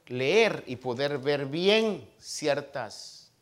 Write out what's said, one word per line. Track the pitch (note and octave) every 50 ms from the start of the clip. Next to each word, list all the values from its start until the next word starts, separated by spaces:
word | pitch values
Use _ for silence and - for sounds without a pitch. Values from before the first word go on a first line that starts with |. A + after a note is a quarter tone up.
| _ -
leer | B2 B2+ C3 D#3+ F3+ A3 A#3 G3+ E3+ C3+ - -
y | B2+
poder | A2+ - B2+ A#2+ A#2 C#3+ D3 D3 C#3
ver | A#2 D3 D3 C3+ C#3+
bien | C3+ C#3+ E3 F3+ G3 G#3 A3 A3 A3 G3 D3+ A#2+ - _ _
ciertas, | - - - - D3+ D3 C#3 - - - - C#3 A#2 G#2 - - - - - - - _ _ _